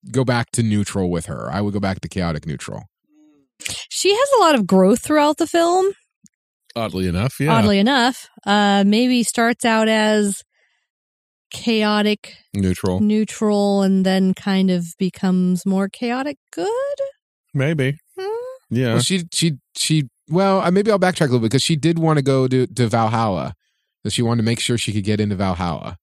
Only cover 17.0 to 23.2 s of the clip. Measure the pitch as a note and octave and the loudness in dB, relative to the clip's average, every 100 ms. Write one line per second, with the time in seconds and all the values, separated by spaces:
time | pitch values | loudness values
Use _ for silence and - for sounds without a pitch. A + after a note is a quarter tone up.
17 | C#5 - _ _ _ C#3+ C3+ E3 C3 D3 | -8 -10 _ _ _ -4 -2 0 -2 -4
18 | _ - F#4+ A4+ B4 C5 _ A3 B2+ A2+ | _ -10 -8 -6 -10 -16 _ -2 0 0
19 | B2 F#3+ E3+ - E3+ C3+ _ - - D#3 | 0 -4 -4 -4 -4 -4 _ -8 -2 -2
20 | C3 _ _ D#3+ G3 F#3+ E3 F#3+ G#3 G3+ | -2 _ _ 0 2 2 2 2 2 2
21 | F#3 D#3 D3+ B2 A2+ C3 - D#3+ D3 E3+ | 0 0 0 2 2 0 0 0 0 2
22 | D#3+ D#3 C3+ C3+ C3 C3 B2+ A2 A#2 A#2 | 2 2 2 0 2 0 0 0 0 2
23 | A2+ A2+ | 2 0